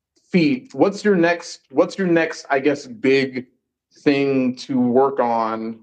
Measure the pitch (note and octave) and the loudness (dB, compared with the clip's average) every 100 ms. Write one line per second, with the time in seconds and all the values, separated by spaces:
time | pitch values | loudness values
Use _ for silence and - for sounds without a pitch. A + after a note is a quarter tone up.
0 | _ _ _ F3+ D3+ B2 - C3+ F#3+ G3 | _ _ _ 2 2 0 -4 0 0 0
1 | G#3 F#3 E3+ E3+ - - _ C3 F3 G3 | 0 2 2 0 -6 -18 _ 0 0 0
2 | F#3 E3 D#3+ - - C#3 C#3+ - B2+ A2 | 0 2 0 -6 -4 -2 0 -2 -6 -4
3 | C3+ C3+ C3 B2+ B2+ _ _ _ _ _ | 0 2 0 -6 -12 _ _ _ _ _
4 | D3+ C#3 C#3 C3+ B2+ B2+ - C3 B2 B2 | 0 2 2 0 0 -4 -4 -2 2 2
5 | C3+ C3+ A#2+ A2+ A2 A2+ A2+ A2+ | 2 2 -2 0 -2 -4 -8 -12